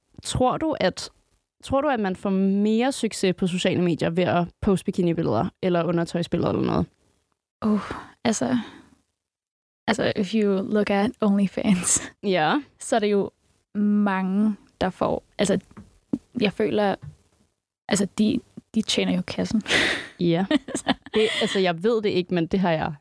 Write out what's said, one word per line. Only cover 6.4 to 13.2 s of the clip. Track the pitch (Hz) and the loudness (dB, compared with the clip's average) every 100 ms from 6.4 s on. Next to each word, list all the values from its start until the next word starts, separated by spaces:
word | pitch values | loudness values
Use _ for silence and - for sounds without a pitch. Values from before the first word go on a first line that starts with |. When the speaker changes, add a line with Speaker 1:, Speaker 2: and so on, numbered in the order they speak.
| - | -2
Speaker 1:
eller | - - | 0 0
noget? | - 170 _ _ _ _ _ _ - 214 | 0 -2 _ _ _ _ _ _ -4 0
Speaker 2:
Uh, | 208 - - - - | 0 -2 -12 -16 -4
altså... | 226 214 247 247 - - - _ _ _ _ _ _ _ _ _ - | -2 0 0 -2 -4 -14 -20 _ _ _ _ _ _ _ _ _ -4
Altså, | 208 - - | 0 0 0
if | 185 220 | -2 0
you | 202 196 | 0 0
look | 196 214 202 | 0 -2 0
at | 196 220 - | 0 -2 0
OnlyFans, | 208 202 196 - - 180 180 - - - | 0 2 0 0 0 2 0 -2 -4 -8
Speaker 1:
Ja. | 202 180 156 285 - - | -2 2 2 0 -4 -12
Speaker 2:
så | - 233 | -2 0
er | |
det | 208 | 2
jo | 202 | 0